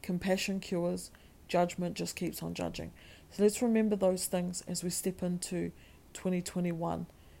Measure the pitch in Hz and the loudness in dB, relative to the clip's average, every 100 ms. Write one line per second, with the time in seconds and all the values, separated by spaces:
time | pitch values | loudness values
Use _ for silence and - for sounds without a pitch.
0 | - 180 196 190 - 190 - 180 175 180 | -2 -2 2 2 2 -4 -2 0 0 -2
1 | - - - - - 180 175 - 175 175 | -8 -16 -20 -20 0 4 4 2 -4 -2
2 | 170 - 170 - 165 175 175 165 160 - | -4 -2 -4 -4 -6 -4 -4 -4 -10 -12
3 | - - - - 208 208 247 220 220 202 | -20 -20 -14 2 4 4 2 4 4 4
4 | 190 185 - 185 180 180 - 175 180 - | 4 4 0 0 -2 -4 -6 -4 -2 0
5 | 190 185 180 180 - 175 170 - - - | -2 -2 -2 -2 -2 -2 -4 -6 -20 -20
6 | - - 190 180 180 180 175 165 170 170 | -18 -6 0 0 0 -2 0 0 -2 -2
7 | 175 - - - | -6 -12 -20 -20